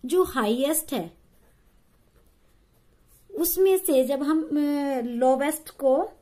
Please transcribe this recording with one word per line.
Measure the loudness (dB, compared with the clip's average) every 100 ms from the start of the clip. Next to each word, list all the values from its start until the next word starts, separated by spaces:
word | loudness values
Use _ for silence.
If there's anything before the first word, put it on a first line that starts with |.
| 0
जो | 0
highest | 0 0 0 0 0 -2 -2
है | -6 -6 _ _ _ _ _ _ _ _ _ _ _ _ _ _ _ _ _ _ _ _ _ _
उसमें | -4 -2 2 4 4
से | 2 2 2
जब | -2
हम, | 0 0
अ, | 0 -2 0 -2 -2 -4
lowest | -4 0 2 2 0 -4 -12
को | -2 2 2 0 -8